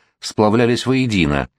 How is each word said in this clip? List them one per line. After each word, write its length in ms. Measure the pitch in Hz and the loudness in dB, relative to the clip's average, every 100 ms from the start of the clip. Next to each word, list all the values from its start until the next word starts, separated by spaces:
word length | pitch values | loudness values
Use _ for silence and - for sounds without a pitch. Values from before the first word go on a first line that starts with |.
| _ _ | _ _
сплавлялись 640 | - - 107 110 120 120 - | -8 0 2 2 0 0 -2
воедино, 640 | 131 131 104 76 71 64 | -2 0 0 0 0 -4